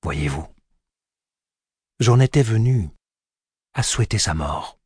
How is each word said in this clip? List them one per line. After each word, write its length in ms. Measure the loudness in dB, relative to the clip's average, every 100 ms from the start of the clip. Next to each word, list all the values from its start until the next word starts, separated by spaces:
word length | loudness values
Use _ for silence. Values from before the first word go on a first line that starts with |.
voyez-vous. 440 | -6 -4 -4 -4 -10 -18 _ _ _ _ _ _ _ _ _ _ _ _ _ _
J'en 220 | 2 4
étais 220 | 4 4
venu 480 | 2 2 2 0 -2 -10 _ _ _ _ _ _ _
à 100 | -6
souhaiter 360 | -4 -2 -2 -2
sa 160 | -2
mort. 440 | -4 -4 -6 -10 -18